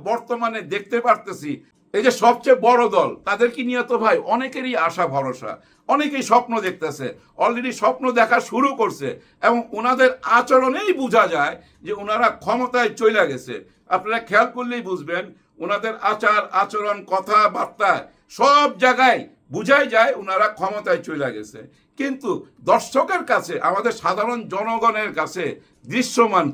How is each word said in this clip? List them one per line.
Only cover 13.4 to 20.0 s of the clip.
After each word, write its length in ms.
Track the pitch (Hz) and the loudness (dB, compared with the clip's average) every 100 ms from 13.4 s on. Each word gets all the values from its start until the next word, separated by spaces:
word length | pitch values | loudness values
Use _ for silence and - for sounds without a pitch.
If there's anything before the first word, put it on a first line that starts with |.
| 127 104 - _ - 185 | -10 -14 -14 _ -4 -4
আপনারা 240 | 208 226 - | -2 -6 0
খেয়াল 200 | 214 233 240 | 2 2 -2
করলেই 280 | 240 240 185 | -8 -6 -6
বুঝবেন, 340 | 175 147 175 190 - _ - | -8 -6 -8 -8 -14 _ -10
ওনাদের 300 | 165 202 220 220 208 | -4 -4 -4 -4 -4
আচার 300 | 214 214 208 202 185 | 0 2 2 0 -2
আচরণ, 360 | 202 208 208 202 - | -2 -2 -4 -4 -4
কথাবার্তা, 800 | 190 185 214 214 233 - - 196 143 - _ _ - | -4 2 2 4 0 -6 0 0 0 -4 _ _ 2
সব 300 | 262 285 285 190 | 4 6 4 2
জায়গায় 380 | 254 247 262 180 - _ - | 2 4 4 4 -2 _ -10
বুঝাই 360 | 151 220 277 269 | -4 2 4 4
যায় 160 | 220 | 4